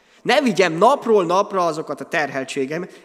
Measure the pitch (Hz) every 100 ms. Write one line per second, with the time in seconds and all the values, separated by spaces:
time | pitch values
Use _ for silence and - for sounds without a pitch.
0 | _ _ 180 269 254 180 180 160 226 285
1 | 233 208 170 185 202 190 170 156 156 143
2 | - 170 139 135 131 143 135 165 180 -